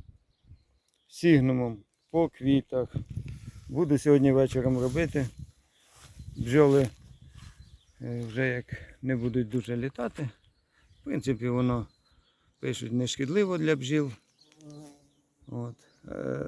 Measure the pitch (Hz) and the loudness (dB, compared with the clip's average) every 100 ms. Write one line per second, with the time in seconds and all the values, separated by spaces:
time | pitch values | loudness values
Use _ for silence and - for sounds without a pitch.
0 | - - _ _ - - _ _ _ _ | -20 -20 _ _ -20 -20 _ _ _ _
1 | _ - 170 147 131 127 123 107 - _ | _ 0 6 6 6 0 -2 -6 -14 _
2 | _ 165 160 - 131 139 - 127 120 - | _ 0 0 0 2 2 2 -4 -4 -6
3 | - - - - - - - 131 165 143 | -8 -10 -10 -12 -16 -18 -8 -2 2 2
4 | 151 143 139 131 131 131 127 127 127 139 | 6 6 6 6 4 2 0 0 0 0
5 | 165 147 123 - - _ _ _ _ - | -2 -2 -4 -6 -18 _ _ _ _ -20
6 | - - - - 117 143 143 139 131 - | -20 -18 -12 -8 2 6 6 6 2 -2
7 | - - - - - - - - _ - | -20 -20 -20 -20 -20 -20 -20 -20 _ -14
8 | 123 120 117 110 131 123 - - - - | -10 -8 -6 -2 -2 -2 -8 -14 -16 -10
9 | 127 127 120 123 110 123 117 120 131 - | -4 -2 -2 -2 -2 -2 -4 -4 -6 -6
10 | 226 - 135 - _ _ _ _ _ _ | -8 -6 -8 -8 _ _ _ _ _ _
11 | 294 - 127 110 123 123 127 123 104 _ | -8 -4 -2 -4 -2 0 0 0 -4 _
12 | _ _ _ _ _ _ 135 123 117 123 | _ _ _ _ _ _ -8 -6 -4 -4
13 | 123 - 135 185 196 175 156 147 131 151 | -2 -4 -2 0 0 0 0 0 0 -2
14 | 139 110 _ _ _ 156 151 147 151 143 | -2 -6 _ _ _ -20 -20 -18 -20 -20
15 | _ _ _ _ - 120 120 117 _ _ | _ _ _ _ -12 -10 -10 -12 _ _
16 | - - 65 65 | -12 -8 -4 -4